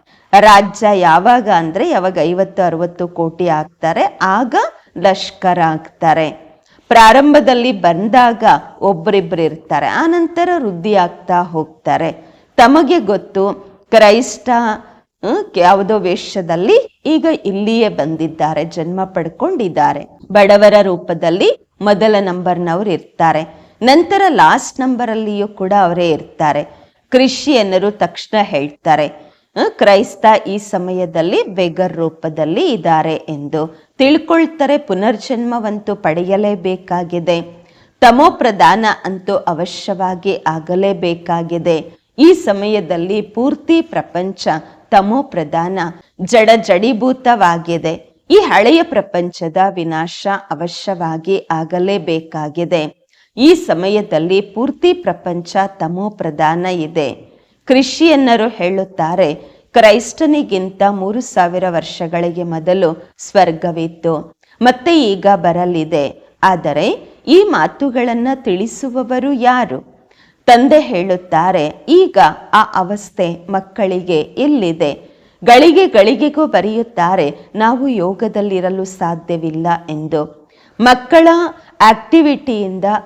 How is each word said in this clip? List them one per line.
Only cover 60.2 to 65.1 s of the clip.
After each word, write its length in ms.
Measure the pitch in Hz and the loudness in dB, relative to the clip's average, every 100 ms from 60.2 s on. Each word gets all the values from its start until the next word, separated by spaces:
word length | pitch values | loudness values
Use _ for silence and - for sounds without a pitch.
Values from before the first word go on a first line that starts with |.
| 311 294 202 190 190 190 202 | 0 0 -2 -4 -6 -2 -2
ಮೂರು 300 | 202 190 233 | 0 -4 -6
ಸಾವಿರ 440 | - 202 175 180 185 | -4 -2 0 -2 -2
ವರ್ಷಗಳಿಗೆ 720 | 165 165 - 170 170 175 170 | -4 -6 -10 -6 -4 -4 -6
ಮೊದಲು 720 | 170 160 165 190 170 160 - _ | -8 -4 -2 0 0 -2 -12 _
ಸ್ವರ್ಗವಿತ್ತು, 1160 | - 202 175 160 175 165 165 170 165 151 - _ _ _ | -2 2 2 0 -6 -6 -8 -6 -4 -4 -8 _ _ _
ಮತ್ತೆ 400 | 247 254 - 330 | 0 0 0 0
ಈಗ 240 | 226 | 0